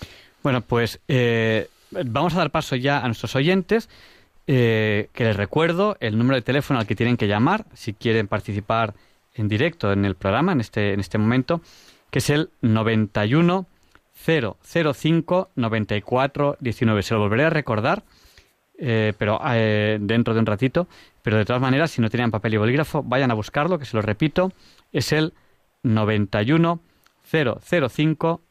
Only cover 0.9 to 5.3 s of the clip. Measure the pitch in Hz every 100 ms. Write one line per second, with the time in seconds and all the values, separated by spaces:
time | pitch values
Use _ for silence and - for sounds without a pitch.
0.9 | - - 131 120 117 113 110 - _ -
1.9 | - 127 120 170 175 156 160 - 127 135
2.9 | 143 123 110 113 135 147 190 180 226 -
3.9 | - - - _ _ - 131 117 110 107
4.9 | 104 - - 117